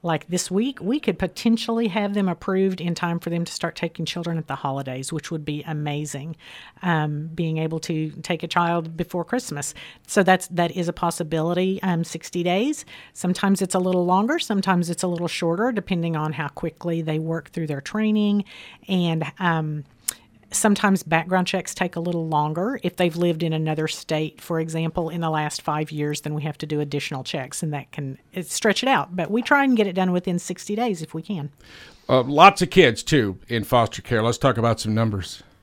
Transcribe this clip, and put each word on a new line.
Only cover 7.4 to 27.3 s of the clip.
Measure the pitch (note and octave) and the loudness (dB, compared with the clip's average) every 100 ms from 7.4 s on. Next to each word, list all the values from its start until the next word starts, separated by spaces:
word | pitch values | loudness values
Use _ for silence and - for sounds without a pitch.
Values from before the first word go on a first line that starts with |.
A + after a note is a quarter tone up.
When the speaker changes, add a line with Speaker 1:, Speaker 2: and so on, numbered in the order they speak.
| E3 D#3+ | -2 0
Speaker 1:
able | D#3+ D#3+ | 0 -2
to | - D#3 D#3 D3+ | -2 -2 -4 -6
take | - E3 | -6 -6
a | E3+ | 0
child | F3 E3+ E3+ E3 E3 | 2 4 2 -2 -6
before | E3+ F3 | -4 -4
Christmas. | E3+ B3+ - C#3+ - - - - - | -2 -2 -2 -6 -8 -10 -18 -20 0
So | G#3+ | 4
that's, | F#3 F#3 - | 6 4 4
that | F3 E3+ | -2 0
is | F3+ E3+ | 0 -4
a | |
possibility, | E3+ F3 - D#3 D#3+ E3 F3 F#3 F#3+ | -2 -4 -2 -2 0 0 2 0 0
um, | F#3+ E3+ | 0 0
sixty | E3+ E3+ - F3+ | 0 -6 -6 -2
days. | F3 F#3 C4+ D4+ - - - | 0 2 0 -2 -8 -20 -20
Sometimes | - F#3 F3+ G3 G3 | -4 -2 2 2 2
it's | F#3 | 2
a | F#3 | 0
little | F#3 F3+ F3 | 2 2 4
longer, | F#3 A3+ E4+ | 4 4 0
sometimes | - G3+ G3 F3+ E3+ | 0 0 2 2 2
it's | E3+ | -2
a | F3+ | -2
little | E3+ E3+ | -2 -4
shorter, | - E3+ E3+ A#3+ | -2 0 0 0
depending | A3 - F3 E3+ D#3 | -2 -2 -2 0 0
on | D#3 | -2
how | C#3+ D3 | -2 -6
quickly | - E3+ D#3+ F3 E3 | -6 -8 -6 -4 -2
they | D#3+ D#3 | -2 -2
work | D#3+ E3 - | -2 -6 -6
through | - D#3 | -6 -4
their | C#3 | -6
training. | - G#3+ G#3+ G#3+ G#3 G3+ F#3+ - - - - | -4 -2 2 2 4 2 -2 -12 -20 -20 -2
And, | F#3 E3+ D#3+ D3+ - | 0 2 0 -2 -2
um, | F3+ E3 D#3 D3+ C#3+ _ - - _ - _ | 0 2 0 -6 -8 _ -10 -10 _ -20 _
sometimes | - G#3+ G3+ G#3 F#3+ | 2 4 4 4 2
background | - E3 E3 F#3 F3+ | 2 0 2 0 2
checks | F#3 - | -2 -6
take | - F3+ E3+ | -4 -2 -2
a | |
little | E3+ E3+ D#3+ | -2 -2 0
longer. | D3+ D3+ D#3+ G3+ C#4 | 2 2 0 -2 -2
If | F3+ - | -4 0
they've | F3+ E3+ | 0 2
lived | F3 D#3+ | 0 2
in | E3 | 0
another | D#3+ D#3 D#3 D#3+ | 0 0 0 -2
state, | - - D#3 D#3 - | -4 -2 -2 -2 -6
for | - D#3+ | -4 -2
example, | E3 D#3+ E3 E3+ D#3+ | -2 -2 -2 -2 -4
in | E3+ | -2
the | E3 | -2
last | D#3 D3+ - | 0 -2 -4
five | - D3+ D#3 | -4 -2 -4
years, | D3+ D3 D3 | -2 -2 -2
then | D#3+ | -4
we | D3+ | -4
have | D3+ - | -6 -8
to | D3+ | -4
do | D3+ | -4
additional | D3 C#3+ - C#3 | -2 -4 -4 -8
checks, | C3 | -6